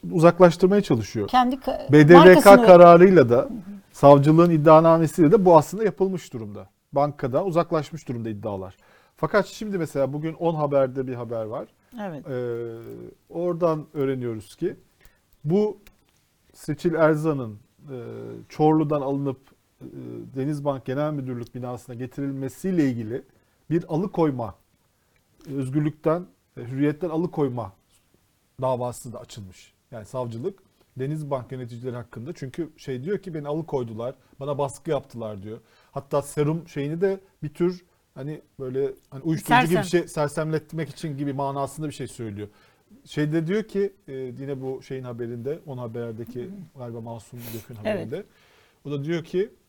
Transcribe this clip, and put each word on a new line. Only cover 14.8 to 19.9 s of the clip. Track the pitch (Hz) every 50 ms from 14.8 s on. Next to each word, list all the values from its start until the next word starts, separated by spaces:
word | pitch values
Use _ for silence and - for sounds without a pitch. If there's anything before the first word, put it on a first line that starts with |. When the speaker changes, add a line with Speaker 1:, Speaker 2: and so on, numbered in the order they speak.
| _ _ _ _ _ _ _ _ _ _ _ _ _
Speaker 1:
bu | 147 170 202 208 214 196 - _ - _ _ _ _ _ _ _ _ _ _ _ _ _
Seçil | - - - 151 - - 175 160
Erzan'ın, | 156 160 156 160 151 151 160 151 139 127 110 107 104 123 _ _ _ - 147
e, | 135 123 117 117 113 113 113 117 117 113 113 _
Çorlu'dan | - - 156 156 156 156 156 143 151 147
alınıp | 139 139 139 139 139 139 131 - _ _ _ _ _ _ _ _
e, | 131 127